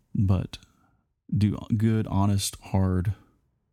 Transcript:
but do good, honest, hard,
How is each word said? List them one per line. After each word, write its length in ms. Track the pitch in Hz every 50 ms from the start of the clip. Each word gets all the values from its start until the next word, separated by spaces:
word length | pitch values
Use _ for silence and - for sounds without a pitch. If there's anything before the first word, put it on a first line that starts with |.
| _ _ -
but 440 | 117 101 92 95 92 - - - - - _ _ _ _ _ _ _ _ _ _ _ _ - 175
do 220 | 101 104 104 71 - - - 117
good, 300 | 104 113 113 110 110 107 -
honest, 480 | - 98 98 104 101 98 - - - -
hard, 520 | - - - 95 95 92 92 90 87 104 - - - _ _ _ _ _ _ _ _ _